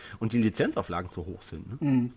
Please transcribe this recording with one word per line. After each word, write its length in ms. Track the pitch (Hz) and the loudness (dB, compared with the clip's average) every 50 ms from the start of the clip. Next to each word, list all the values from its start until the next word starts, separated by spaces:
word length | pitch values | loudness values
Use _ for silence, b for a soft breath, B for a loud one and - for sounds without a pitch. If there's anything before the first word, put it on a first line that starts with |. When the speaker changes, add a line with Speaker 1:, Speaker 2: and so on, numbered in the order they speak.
| B B B B | B B B B
Speaker 1:
und 140 | - 113 110 | -4 0 2
die 80 | 120 | 4
Lizenzauflagen 680 | 113 110 - - - 294 - - 95 - 87 85 92 90 | 4 4 4 2 0 0 0 -2 -4 -2 -4 -6 -6 -6
zu 160 | - - 85 | -8 -10 -8
hoch 160 | 92 92 - | -8 -10 -12
sind, 260 | - - - 78 - 92 | -12 -14 -14 -12 -12 -12
ne? 80 | 104 143 | -6 -2
Speaker 2:
Mhm. 340 | 160 143 135 127 120 123 - | 2 4 4 4 4 2 -2